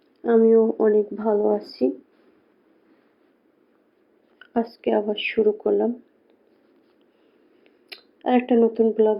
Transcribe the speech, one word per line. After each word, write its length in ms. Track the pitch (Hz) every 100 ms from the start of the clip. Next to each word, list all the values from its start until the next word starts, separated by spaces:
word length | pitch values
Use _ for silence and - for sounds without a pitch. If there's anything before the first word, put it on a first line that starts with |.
| _ _
আমিও 500 | 233 226 226 226 220 -
অনেক 260 | 220 214 208
ভালো 340 | 208 220 208 214
আছি। 520 | 208 - - 262 - _ _ _ _ _ _ _ _ _ _ _ _ _ _ _ _ _ _ _ _ _ _ _ _ -
আজকে 380 | 233 233 - 233
আবার 220 | 220 208 208
শুরু 360 | - - 214
করলাম 500 | 208 208 202 220 240 _ _ _ _ _ _ _ _ _ _ _ _ _ _ _ _ _ _ - - _ _
আর 100 | -
একটা 220 | 247 247 240
নতুন 360 | 226 226 220
ব্লগ 260 | 214 214 208